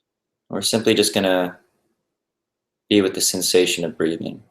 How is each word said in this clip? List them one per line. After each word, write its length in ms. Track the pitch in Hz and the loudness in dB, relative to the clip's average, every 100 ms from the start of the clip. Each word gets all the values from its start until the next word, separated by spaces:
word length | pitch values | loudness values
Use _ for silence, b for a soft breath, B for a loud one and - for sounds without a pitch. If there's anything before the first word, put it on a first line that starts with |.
| _ _ _ _ - | _ _ _ _ -12
We're 120 | 95 | -8
simply 320 | 98 113 110 | -2 -2 2
just 200 | 107 101 | 2 2
gonna 460 | 104 95 92 90 - _ _ _ _ _ _ _ _ _ _ _ _ - | 2 0 2 0 -6 _ _ _ _ _ _ _ _ _ _ _ _ 0
be 120 | 104 | 2
with 120 | 95 | 2
the 80 | - | 0
sensation 640 | - 92 90 90 90 - | -4 -2 0 2 2 0
of 140 | 85 80 | -4 -2
breathing. 460 | 82 82 - - - | -2 -2 -6 -10 -16